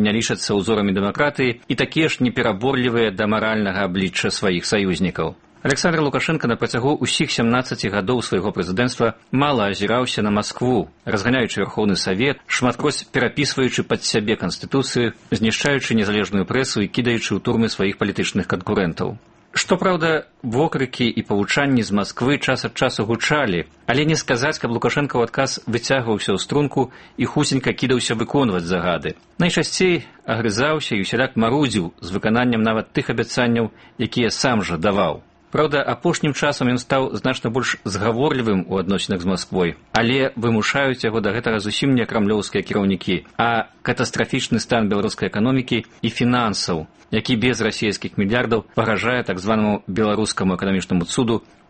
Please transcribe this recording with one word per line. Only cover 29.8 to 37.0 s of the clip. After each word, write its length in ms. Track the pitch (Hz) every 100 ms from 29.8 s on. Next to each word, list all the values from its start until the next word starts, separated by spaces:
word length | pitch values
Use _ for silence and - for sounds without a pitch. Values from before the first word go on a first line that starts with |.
| 185 165 - -
агрызаўся 680 | - 113 113 101 147 156 - 104
і 60 |
усяляк 320 | 92 117 131
марудзіў 580 | - 113 143 135 104 85 -
з 80 | 85
выкананнем 480 | 95 110 117 123 113
нават 320 | 110 110 -
тых 160 | 147 135
абяцанняў, 640 | 117 113 - 120 117 110 - - -
якія 320 | 113 127 113
сам 320 | - 135 113
жа 160 | 87 82
даваў. 480 | 104 98 87 73 - _ _
Праўда, 320 | 135 156 143
апошнім 480 | 131 120 175 156 156
часам 400 | 135 147 139 123
ён 80 | 123
стаў 320 | - 135